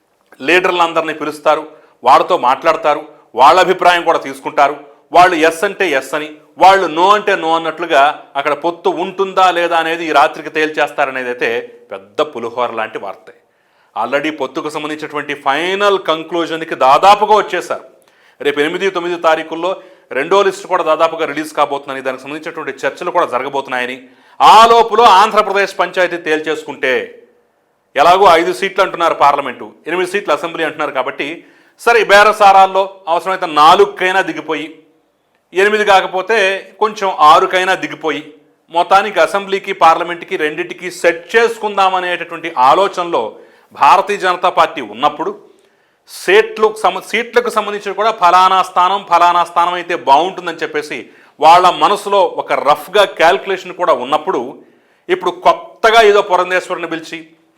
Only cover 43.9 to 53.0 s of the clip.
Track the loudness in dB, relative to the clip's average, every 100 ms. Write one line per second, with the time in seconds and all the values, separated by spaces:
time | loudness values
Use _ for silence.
43.9 | 4 2 -2 -2 0 -2 0 0 -2 -12
44.9 | -4 -4 -2 -10 -10 _ _ _ _ _
45.9 | _ _ -10 0 2 2 0 -2 0 -4
46.9 | -4 -6 -8 -2 -2 -2 -6 -6 -8 -8
47.9 | -4 -4 0 2 4 4 2 0 0 0
48.9 | 0 0 2 4 2 -2 0 -2 -2 -6
49.9 | -4 2 2 2 -6 -10 -8 -6 -6 -8
50.9 | -12 -16 _ _ 0 4 6 4 2 0
51.9 | 0 -2 0 0 -4 -4 -2 0 -2 0
52.9 | 0